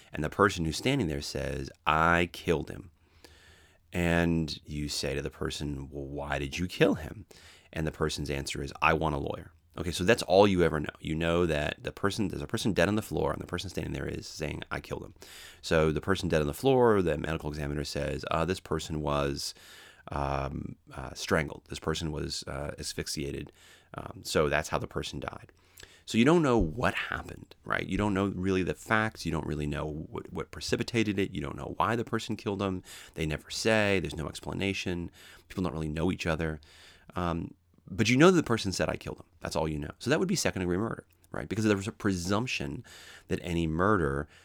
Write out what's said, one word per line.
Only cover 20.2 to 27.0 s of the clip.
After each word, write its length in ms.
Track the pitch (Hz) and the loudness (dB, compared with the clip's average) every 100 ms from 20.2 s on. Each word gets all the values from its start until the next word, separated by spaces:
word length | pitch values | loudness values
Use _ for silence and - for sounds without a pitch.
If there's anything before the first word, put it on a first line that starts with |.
| 69 69 67 67 - - - | -2 -2 -2 -6 -8 -12 -16
uh, 220 | - 64 | -12 -12
strangled. 480 | - - 90 71 - - | -10 0 0 0 -6 -12
This 100 | - | -6
person 320 | - 80 82 | -4 -2 -2
was, 320 | 73 78 76 - | -4 -4 -6 -6
uh, 260 | 69 71 - | -6 -6 -8
asphyxiated." 760 | 78 - 78 78 69 67 71 - - - _ | -8 -6 -6 -6 -6 -6 -10 -14 -20 -20 _
Um, 280 | - - - | -12 -12 -12
so 240 | - 90 76 | 0 2 4
that's 220 | 73 - | 4 0
how 80 | 71 | -2
the 100 | - | -4
person 320 | 73 71 71 | -6 -6 -8
died. 320 | 64 - - _ _ - - - - | -8 -10 -16 _ _ -20 -20 -20 -2
So 120 | 110 | 4
you 60 | |
don't 180 | 123 175 | 6 6
know 160 | 147 117 | 6 4
what 360 | 85 95 92 | 4 2 0
happened, 600 | - | 0